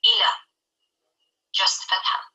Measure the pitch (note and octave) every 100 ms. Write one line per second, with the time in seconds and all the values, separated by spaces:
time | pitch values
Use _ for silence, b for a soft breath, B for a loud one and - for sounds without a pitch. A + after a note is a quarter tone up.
0 | - - - - - _ _ _ _ _
1 | _ _ _ _ _ - B5 - - B5
2 | - C6+ -